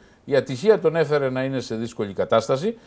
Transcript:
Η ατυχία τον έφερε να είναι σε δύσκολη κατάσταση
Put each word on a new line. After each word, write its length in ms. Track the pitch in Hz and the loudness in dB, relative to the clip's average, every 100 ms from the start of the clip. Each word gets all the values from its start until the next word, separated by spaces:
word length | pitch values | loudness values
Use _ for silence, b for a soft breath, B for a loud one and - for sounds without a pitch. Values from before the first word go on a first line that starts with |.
| b b - | b b -2
Η 100 | 135 | 0
ατυχία 440 | - 127 208 208 | 0 0 2 4
τον 160 | 165 165 | 2 0
έφερε 340 | 143 147 135 | 2 0 0
να 140 | 131 | -2
είναι 160 | 135 131 | -4 -4
σε 160 | - 113 | -6 -6
δύσκολη 380 | 117 - 101 | -6 -6 -6
κατάσταση 640 | 95 92 113 - 135 208 233 | -4 2 2 2 0 -2 -6